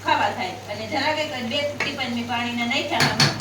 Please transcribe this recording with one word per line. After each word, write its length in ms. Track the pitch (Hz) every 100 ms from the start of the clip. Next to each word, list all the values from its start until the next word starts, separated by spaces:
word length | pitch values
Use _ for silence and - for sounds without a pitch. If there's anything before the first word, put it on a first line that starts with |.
ખાવા 260 | 320 - -
થાય. 200 | - -
અને 380 | - - 214 220
જરાક 320 | - 285 302
એક 240 | 302 269
બે 180 | 226 285
ટીપાં 540 | 294 277 - 277 254 240
મેં 120 | 233
પાણીના 380 | 240 240 240 240
નાખ્યા 340 | 285 - -
આમાં. 360 | - - 143 -